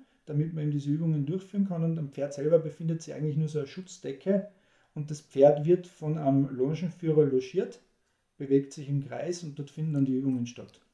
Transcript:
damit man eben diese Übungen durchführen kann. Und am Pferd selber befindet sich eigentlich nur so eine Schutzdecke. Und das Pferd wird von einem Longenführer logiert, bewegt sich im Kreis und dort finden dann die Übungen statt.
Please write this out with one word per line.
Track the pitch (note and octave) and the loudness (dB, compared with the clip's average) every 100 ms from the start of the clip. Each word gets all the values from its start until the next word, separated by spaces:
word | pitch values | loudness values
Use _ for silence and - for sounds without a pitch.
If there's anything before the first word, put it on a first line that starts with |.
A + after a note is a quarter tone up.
| _ _ - | _ _ -4
damit | D3 E3 | -2 -2
man | E3 | -2
eben | D3+ | -2
diese | D3 C#3 | -2 -2
Übungen | D3+ E3 D3+ | -2 0 0
durchführen | C#3 F#3 - G3+ F#3+ | -2 -4 -4 -2 -2
kann. | E3+ | 0
Und | E3 E3 | -2 -2
am | C#3 | -6
Pferd | - C#3+ | -6 -6
selber | C#3+ D3+ E3 | -2 4 4
befindet | D#3 - E3 E3 | 2 -6 -4 -4
sich | - | -6
eigentlich | C#3 D3+ D3 | -6 -4 -2
nur | D#3 | -2
so | D3 | -4
eine | C#3 | -6
Schutzdecke. | - F#3 - C3+ C3+ F#3+ G3+ G3 - _ _ _ | -10 -16 -12 -12 -6 0 0 -2 -12 _ _ _
Und | - D3 | -10 -8
das | D3 | -10
Pferd | - C3+ C#3+ D3 | -4 6 8 8
wird | D3+ F3+ - | 4 2 0
von | - D#3 D#3 | -8 -6 -2
einem | C#3+ C3+ C3+ | 4 4 4
Longenführer | B2 C3+ D#3+ E3+ - D#3+ D3+ | 0 0 0 -4 -2 2 4
logiert, | C#3 B2+ - F3 C4 - _ _ _ _ _ - | 4 2 0 -2 -4 -6 _ _ _ _ _ -12
bewegt | C#3 C#3 C#3 | 2 2 2
sich | - C#3 | -6 -4
im | C#3+ B2 | -4 -4
Kreis | B2 D3+ F3 | -6 -6 -6
und | D#3+ C#3+ | -10 -12
dort | C#3+ | -12
finden | - D#3+ | -6 -2
dann | C#3+ | 0
die | C3+ | 2
Übungen | B2+ C3+ B2+ A#2+ | 2 0 -2 -4
statt. | A#2+ G#2+ - _ | -8 -18 -20 _